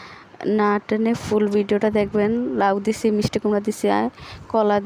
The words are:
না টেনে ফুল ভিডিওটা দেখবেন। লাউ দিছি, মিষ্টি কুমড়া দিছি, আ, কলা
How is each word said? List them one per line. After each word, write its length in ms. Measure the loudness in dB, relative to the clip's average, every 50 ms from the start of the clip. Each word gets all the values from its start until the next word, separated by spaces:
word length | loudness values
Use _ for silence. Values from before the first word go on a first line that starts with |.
| -20 -20 -20 -20 -20 -20 -16 -6 -2 0 0 2
না 100 | 2 2 2 0 0
টেনে 240 | -2 -2 0 0 0 -2 -2 -2
ফুল 180 | -2 0 0 2 2 2
ভিডিওটা 340 | 0 0 0 0 2 2 2 2 2
দেখবেন। 320 | 0 0 0 0 2 2 0 0 -2 -2 0 2
লাউ 140 | 2 2 2 2 0
দিছি, 220 | -2 -2 0 0 0 2
মিষ্টি 200 | 2 0 0 -2 -2
কুমড়া 200 | 0 0 0 0 0
দিছি, 180 | -2 -4 -2 0 0 2
আ, 20 | 2 0 -2 -6 -10 -16 -18 -18 -18 -10 -2
কলা 260 | 0 2 2 4 2 2 2